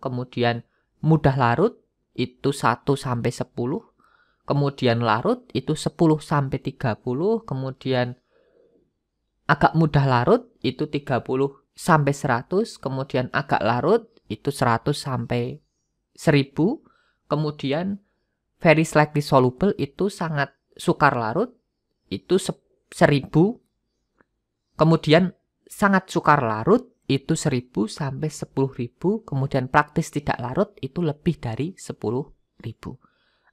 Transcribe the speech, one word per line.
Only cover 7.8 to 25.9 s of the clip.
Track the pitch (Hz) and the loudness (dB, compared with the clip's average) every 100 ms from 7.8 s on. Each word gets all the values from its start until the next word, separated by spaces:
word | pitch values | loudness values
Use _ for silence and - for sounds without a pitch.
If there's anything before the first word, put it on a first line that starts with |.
| 135 127 123 127 _ _ _ _ _ _ _ _ _ _ _ _ - | -4 -2 -2 -6 _ _ _ _ _ _ _ _ _ _ _ _ -4
agak | 143 - 160 | 0 2 2
mudah | 160 147 135 | 2 2 2
larut, | 123 123 233 - _ | 2 4 2 0 _
itu | 131 127 156 | -6 -4 -6
tiga | 151 147 127 - | -6 -4 -4 -2
puluh | 131 139 - _ - | -2 -2 -4 _ -8
sampai | - 156 143 139 | 0 2 2 0
seratus, | 139 120 - 185 226 - | -2 -2 -2 -4 -4 -6
kemudian | 135 135 131 131 123 - | -8 -8 -4 -4 -2 -4
agak | - 120 | -2 0
larut, | 107 120 143 226 226 _ - | 0 0 2 2 0 _ -12
itu | 107 - | -8 -6
seratus | - 123 113 - 147 | -2 0 0 0 -4
sampai | - 123 117 123 120 147 _ _ _ _ _ - | -4 -6 -4 -4 -4 -10 _ _ _ _ _ -2
seribu, | - 143 135 - 165 311 _ _ _ _ _ | 2 2 2 0 0 -2 _ _ _ _ _
kemudian | 147 151 147 139 143 185 202 _ _ _ _ _ _ | -2 -2 -4 -4 -2 -4 -6 _ _ _ _ _ _
very | 165 151 165 | 4 6 4
slightly | 156 151 151 | 2 2 0
soluble, | 143 139 127 127 196 - | 2 4 4 2 -2 -2
itu | - - 196 | -6 -4 -4
sangat | - 165 151 139 _ _ - | -4 -6 -4 -6 _ _ -4
sukar | - 165 143 127 | -2 4 4 4
larut, | 110 160 240 - _ _ _ _ _ | 0 -2 -4 -6 _ _ _ _ _
itu | 95 - 185 | -10 -2 -2
se-, | - - _ _ _ | -2 -8 _ _ _
seribu, | - 156 143 - 151 190 247 _ _ _ _ _ _ _ _ _ _ _ - | 2 4 4 0 2 2 0 _ _ _ _ _ _ _ _ _ _ _ 0
kemudian | 156 160 - 156 180 - _ _ _ | 2 2 4 4 4 -4 _ _ _
sangat | - 202 | -2 2